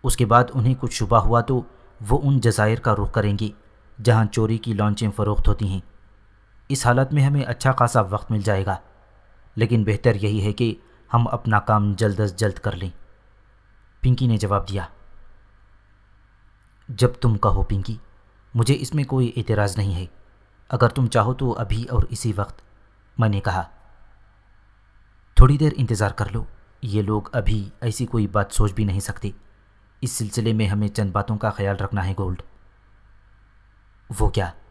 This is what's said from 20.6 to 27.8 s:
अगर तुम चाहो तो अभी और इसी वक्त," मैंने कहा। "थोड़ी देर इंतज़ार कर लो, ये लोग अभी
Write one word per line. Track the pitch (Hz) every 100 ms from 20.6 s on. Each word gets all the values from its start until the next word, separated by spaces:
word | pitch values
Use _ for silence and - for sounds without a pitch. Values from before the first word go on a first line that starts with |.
| _
अगर | 120 120
तुम | - 120
चाहो | 117 110
तो | 127 131
अभी | 113 104 104 120
और | 120 -
इसी | 113 117
वक्त," | 101 101 - - _ _ _ _ -
मैंने | 110 101
कहा। | - 90 - - - - - - - _ _ _ _ _ _ _ _ _ _ -
"थोड़ी | 127 143
देर | 151
इंतज़ार | 143 120 107 104
कर | - 101
लो, | 110 - - - _
ये | 113 104
लोग | 104 107 - 123
अभी | 92 107 98 -